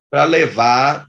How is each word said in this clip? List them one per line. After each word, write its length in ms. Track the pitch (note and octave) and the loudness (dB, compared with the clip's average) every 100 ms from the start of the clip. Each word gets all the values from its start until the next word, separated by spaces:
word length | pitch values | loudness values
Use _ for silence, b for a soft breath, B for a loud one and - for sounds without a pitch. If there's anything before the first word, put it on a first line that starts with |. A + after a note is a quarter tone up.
| _ | _
pra 140 | C#3+ | -2
levar, 800 | D3+ E3 D3+ G#2+ A#2+ B2 C#3 D3 | 0 0 0 0 0 2 0 -4